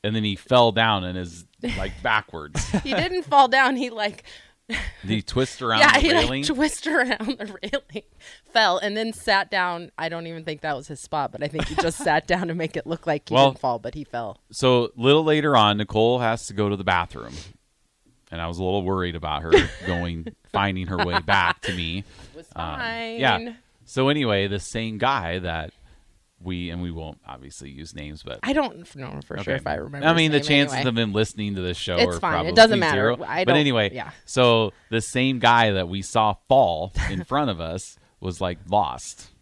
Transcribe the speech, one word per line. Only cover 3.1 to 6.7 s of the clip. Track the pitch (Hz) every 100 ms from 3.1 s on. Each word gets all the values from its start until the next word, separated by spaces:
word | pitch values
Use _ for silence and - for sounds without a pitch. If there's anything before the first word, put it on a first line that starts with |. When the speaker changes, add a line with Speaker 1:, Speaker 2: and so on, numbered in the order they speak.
| 359
Speaker 2:
fall | - 285 254
down. | 262 262 262
He, | 254
like, | 226 208 - - - - _ -
Speaker 1:
Did | 117 - - 92
he | 110
twist | - 127 131 -
around | 123 110
Speaker 2:
yeah, | 147
Speaker 1:
the | 285
Speaker 2:
he, | 311
like, | 339
Speaker 1:
railing? | - 139
Speaker 2:
twisted | 143 262 302